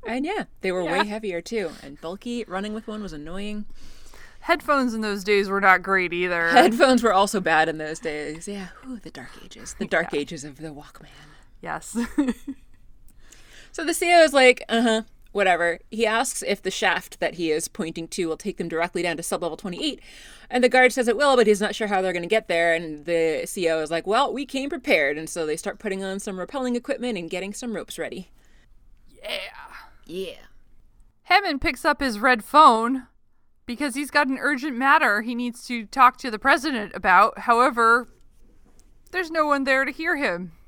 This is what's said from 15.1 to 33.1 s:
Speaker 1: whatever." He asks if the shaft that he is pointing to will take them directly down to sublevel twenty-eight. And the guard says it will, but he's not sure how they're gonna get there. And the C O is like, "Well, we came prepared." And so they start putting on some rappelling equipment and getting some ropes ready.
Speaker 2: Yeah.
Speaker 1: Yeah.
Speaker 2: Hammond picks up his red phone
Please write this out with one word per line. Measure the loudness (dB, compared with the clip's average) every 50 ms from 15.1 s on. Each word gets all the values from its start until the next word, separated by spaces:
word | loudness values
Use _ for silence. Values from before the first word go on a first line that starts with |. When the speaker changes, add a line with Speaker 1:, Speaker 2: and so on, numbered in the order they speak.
| -18 -20 -20 -8
Speaker 1:
whatever." | -2 0 2 2 4 2 2 0 -2 -4 -8 -12
He | -4 -2 0
asks | 0 2 0 -2 -2 -4 -8 -4
if | -4 -4 -4
the | -4 -8
shaft | -4 0 0 0 0 0 -4 -10 -8 -4
that | -4 -4 -4
he | -4 -2 -2
is | -2 -2 -4 -6
pointing | _ -8 -8 -8 -6 -10 -10 -10
to | -6 -4 -4 -4
will | -4 -6
take | -6 -10 -8 -6
them | -8 -6
directly | -2 -2 -4 -2 -2 -4 -2
down | -2 -4 -4
to | -6
sublevel | -6 -6 -4 -4 -6 -8 -8
twenty-eight. | -10 -12 -10 -6 -6 -6 -6 -8 -16 -20 -20 -20 -20 -20 -20 -20 -16 -4
And | 0 2 2
the | 4
guard | 6 6 6 6
says | 4 2 0 0
it | 2
will, | 2 4 4 6
but | 6 6
he's | 4 4 2
not | 2 -4 -2
sure | -4 -4 -2
how | -2 0
they're | 0 0 -2
gonna | -4 -2 0
get | 0 0 0 0
there. | 0 2 2 2 2
And | 0 -2 -6 -12 -12 -6
the | -2 0 0 2 0 0 -2 -6
C | -8 -6 -2 0 0
O | 0 0
is | -2 -4
like, | -4 -6 -2 0
"Well, | 0 2 2 0 -2
we | -6 -8
came | -8 -8 -8 -6 -6
prepared." | -8 -8 0 2 2 4 4 2 -2 -4
And | -8 -10
so | -8 -6 -4
they | -4 -4
start | -6 -6 -8 -10 -8
putting | -8 -8 -6 -6 -6
on | -6 -8 -8
some | -8 -8 -8 -8
rappelling | -10 -8 -6 -6 -4 -2 -4
equipment | -4 -4 -4 -6 -6 -4 -6 -6 -6
and | -8 -8
getting | -8 -8 -8 -8 -10
some | -10 -10 -8 -8
ropes | -8 -10 -10 -10 -10
ready. | -10 -8 -8 -12 -14 _ -20 -20 _ -20 -20 -20 _ _ -20 -20 _ -20 -20 _ _ -20
Speaker 2:
Yeah. | -20 -18 -12 -10 -10 -10 -10 -12 -16 -18 -20 -20 -20 -20 -20 -20 -20 -20 -20
Speaker 1:
Yeah. | -14 -10 -10 -10 -10 -12 -16 -20 -20 -20 -20 -20 _ -20 -20 -20 -20 _ _ -20 _ _ _ _
Speaker 2:
Hammond | 2 2 2 2 2 -4 -2
picks | -2 -4 -4 -2 0
up | -2 0 0
his | -2 -4 -2 0
red | 2 2 2 2 0
phone | 4 6 8 10 10 8 6 2 0 -2 -4 -6 _